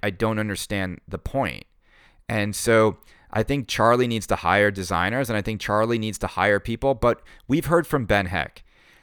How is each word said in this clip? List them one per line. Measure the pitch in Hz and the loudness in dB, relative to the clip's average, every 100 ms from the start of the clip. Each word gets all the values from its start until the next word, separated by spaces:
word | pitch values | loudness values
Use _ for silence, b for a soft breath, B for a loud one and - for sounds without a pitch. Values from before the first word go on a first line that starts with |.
I | 104 | -6
don't | 90 110 107 | -2 0 0
understand | 107 95 - 101 92 87 - | -2 -6 -4 -4 -4 -8 -12
the | 98 | -12
point. | - 135 107 57 - _ b b b b - | -6 -4 -4 -6 -14 _ b b b b -6
And | 113 104 | -2 -2
so | 104 - 113 110 - b b b | -2 4 6 4 2 b b b
I | 110 | -4
think | 110 143 - | 0 -2 -2
Charlie | - 113 123 123 | 2 4 4 2
needs | 113 - | -2 -2
to | 98 | -2
hire | 85 98 104 | 2 4 4
designers, | 98 90 85 92 123 123 | 0 -2 0 0 -2 -2
and | 107 | -2
I | |
think | 101 110 | -4 -6
Charlie | - 107 113 117 | -2 0 2 0
needs | 110 98 | -2 -6
to | 98 | -6
hire | - 98 101 | 0 2 2
people. | 107 117 135 | 0 -2 -2
But | 123 120 - B B - | 2 2 0 B B -2
we've | 147 139 | -2 2
heard | 175 156 | 2 2
from | 147 | -2
Ben | 113 101 90 | 0 0 0
Heck | 90 67 - b b b b | -4 -6 -10 b b b b